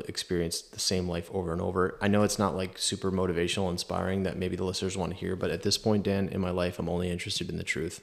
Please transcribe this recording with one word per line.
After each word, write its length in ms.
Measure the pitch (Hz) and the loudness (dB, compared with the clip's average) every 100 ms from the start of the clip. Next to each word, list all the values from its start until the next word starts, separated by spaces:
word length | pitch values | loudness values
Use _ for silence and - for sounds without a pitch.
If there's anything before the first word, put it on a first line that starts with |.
| - | -2
experience 540 | - - 87 85 - | -8 -2 0 0 -2
the 160 | - - | -8 -4
same 280 | - 92 90 | 0 2 0
life 220 | 85 - | -2 -2
over 200 | 95 90 | -2 -2
and 80 | 85 | 0
over. 340 | 92 92 92 - | 0 2 2 2
I 60 | 104 | 4
know 160 | 104 | 4
it's 160 | 104 - | 4 4
not, 160 | 98 85 | 2 2
like, 240 | 92 - | -4 -2
super 320 | - 95 95 | -2 -2 0
motivational, 580 | 92 92 85 87 - 95 | 2 2 2 0 2 0
inspiring 540 | 87 - 90 92 95 | -2 -2 -2 0 0
that 120 | 92 90 | 0 0
maybe 200 | 92 90 | -2 0
the 80 | |
listeners 340 | 92 87 95 95 | -2 0 -2 -2
wanna 160 | 85 | -4
hear, 220 | 90 90 90 | -2 -4 -2
but 160 | 90 | -2
at 100 | 85 | 0
this 160 | 101 - | 0 2
point, 240 | 110 104 98 | 4 4 4
Dan, 220 | 98 95 | 2 0
in 120 | 98 | 0
my 80 | 90 | 0
life, 300 | 90 87 - | 0 0 -2
I'm 100 | 85 | -2
only 220 | 87 90 | 0 0
interested 380 | 87 107 - 85 | -2 -4 -4 -4
in 60 | 85 | -4
the 60 | |
truth. 380 | 87 - 82 - | -4 -2 -2 -6